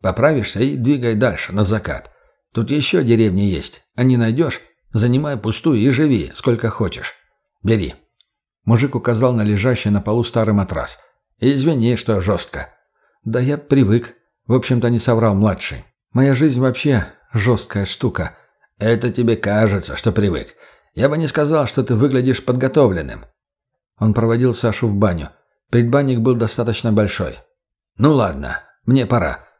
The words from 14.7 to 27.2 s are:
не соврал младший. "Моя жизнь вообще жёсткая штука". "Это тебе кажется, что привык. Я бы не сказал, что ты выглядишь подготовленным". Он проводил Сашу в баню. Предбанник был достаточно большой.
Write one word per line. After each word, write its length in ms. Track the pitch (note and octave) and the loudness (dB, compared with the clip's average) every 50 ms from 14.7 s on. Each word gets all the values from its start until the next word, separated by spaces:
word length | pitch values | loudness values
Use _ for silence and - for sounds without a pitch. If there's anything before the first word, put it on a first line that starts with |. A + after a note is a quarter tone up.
| C3 A#2+ A#2 A#2 | -2 0 2 0
не 80 | A#2+ A2+ | 0 0
соврал 360 | - - A#2 A2+ A2+ A2 G2+ | 2 2 2 2 2 2 2
младший. 500 | G2 G#2+ G#2+ F#2 - - - - - - _ _ _ _ _ | 2 2 0 0 -2 -8 -10 -10 -12 -16 _ _ _ _ _
"Моя 220 | _ A#2+ C3+ C#3 C3+ | _ 2 2 2 4
жизнь 260 | B2 D#3 D#3 B2+ B2 | 2 2 0 2 2
вообще 460 | C3 B2+ B2 - - D3 C3+ A2 F2 - - _ _ _ | 0 0 -2 -2 0 0 0 0 0 -4 -12 _ _ _
жёсткая 520 | - A#2 G2 B2 A#2+ G2+ - - - G2+ G2 | -4 -2 2 2 0 0 -2 -6 -6 -6 -4
штука". 520 | - - - - A2+ - - E2 - - _ _ _ _ _ _ _ _ _ | -4 -6 -4 -4 -4 -4 -4 -8 -8 -10 _ _ _ _ _ _ _ _ _
"Это 320 | G#2 A2+ A#2 G#2+ A#2+ A#2+ | 0 0 0 2 0 -4
тебе 260 | - - A#2+ A#2 A2+ | -2 0 0 0 0
кажется, 600 | G#2+ - G2+ G#2 G#2+ A2+ G#2 G2 F#2+ - - - | 0 -2 -2 0 2 2 2 2 0 -4 -6 -12
что 160 | - - A#2 | -4 -2 0
привык. 420 | F#2+ A2+ G#2 G2 E2+ C#2+ - - - _ - - _ _ _ _ _ | 0 2 0 0 0 -4 -8 -10 -20 _ -20 -20 _ _ _ _ _
Я 140 | F2 A2+ C#3+ | -2 0 0
бы 80 | D3+ E3 | 0 0
не 80 | D#3+ | -2
сказал, 400 | C#3+ - D#3 D3 D3 D#3+ D#3 C3+ | -2 0 0 0 2 2 0 0
что 160 | A2+ - - | 0 -2 -4
ты 120 | B2 - A#2+ | -2 0 0
выглядишь 500 | G#2+ B2+ C#3+ C3+ B2+ B2 C3 B2 - - | 0 2 2 2 0 0 0 -2 -2 -2
подготовленным". 800 | - B2 B2+ C3 C3 C3+ D#3 C#3 A2 F#2+ E2+ D2 C2 A1 - - _ _ _ _ _ _ _ _ _ _ _ _ _ _ _ | -2 -2 0 -2 0 2 4 2 2 2 -2 -6 -8 -12 -16 -18 _ _ _ _ _ _ _ _ _ _ _ _ _ _ _
Он 140 | A2 A2 G#2 | 0 0 2
проводил 400 | A#2 A2 A2+ A2+ A#2 B2+ B2+ A2+ | 2 2 0 2 2 2 0 0
Сашу 320 | - - A#2 G#2 - - | 0 -2 -2 -2 0 -2
в 80 | A2+ G2+ | -2 0
баню. 360 | G2+ G#2 G2+ F2 E2 D2 C#2+ _ _ _ _ _ _ _ _ | 2 0 0 0 -4 -8 -12 _ _ _ _ _ _ _ _
Предбанник 500 | - A#2+ A#2 A#2+ C3 C#3+ C#3+ C3+ B2+ A#2 | 0 2 2 2 2 2 2 2 0 0
был 140 | A2+ B2+ B2 | 2 0 0
достаточно 580 | A#2 A2+ G#2+ - - A#2 A#2 A2 - - A#2 | 0 0 -4 -2 -4 -4 -2 -4 -2 -2 0
большой. 460 | G#2+ G#2+ G#2 G2 - - | 2 2 2 0 -2 -6